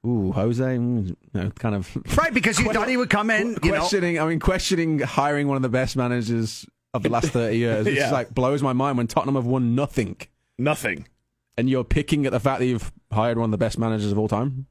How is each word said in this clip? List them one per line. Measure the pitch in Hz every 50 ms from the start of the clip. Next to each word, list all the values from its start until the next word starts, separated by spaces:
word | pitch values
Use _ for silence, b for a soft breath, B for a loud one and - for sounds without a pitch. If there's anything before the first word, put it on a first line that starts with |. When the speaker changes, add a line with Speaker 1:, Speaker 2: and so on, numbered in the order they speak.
| -
Speaker 1:
ooh, | 117 123 113 98 92
Jose, | 92 - 98 117 120 117
mm, | 131 131 131 120 120 120 123 117 101 90
you | - _ _ -
know, | - 101 87 104
kind | - - - 113 104
of | 98 90 - - - -
<laughs> | - - -
Speaker 2:
Right, | - 330 226
because | 240 175 220 214 -
you | -
Speaker 1:
que-, | 214 220
Speaker 2:
thought | 226 214 240
he | 254 247
would | 247 -
come | - 208 208 220
in, | 226 214 208 240 226
Speaker 1:
que-, | 175 147 170
Speaker 2:
you |
know. | 151 151
Speaker 1:
questioning, | 165 180 208 196 175 175 170 160
I | 156
mean, | 160 165 160
questioning | - - 185 180 - - 190 165 170 160 156 143
hiring | 131 127 - - 139 147 147 143 147 139
one | 139
of | 135
the | 131 127
best | 110 127 131 127 -
managers | 135 123 123 123 123 113 107 117 117 113 110 - - - - _ _ _ _
of | - 123 101
the | -
last | 120 117 - 151
thirty | - 123 117 113 110 117
years. | 120 117 113 107 110
It | 104 -
Speaker 3:
<laughs> |
Yeah. | 139
Speaker 1:
just, | 143 123
like, | 143 131 120 - 113
blows | 131 127 127 143 147
my | 139 135 127
mind | 123 135 143 139 123
when | 120
Tottenham | 113 - 160 - 139 139
have | 135 120
won | 120 127 131 123 117 117
nothing. | 131 143 135 - - 117 92 92 - - _ _ _ _ _ _ -
Speaker 3:
Nothing. | 123 147 151 - - 113 90 73 - - _ _ _ _ _ _ _ _ _
Speaker 1:
And | - 117 131
you're | 131 131 120
picking | - - 151 143 - 156 151 143
at | 135
the | 127 123
fact | 104 139 135 131
that | 127
you've | 127 123 113 - - - - _ _
hired | - 110 110 120 117 113
one | 117
of | 110
the | 107 95
best | 113 110 - -
managers | 113 113 110 107 104 104
of | 101 104
all | 107 107
time. | 107 104 120 143 131 131 131 -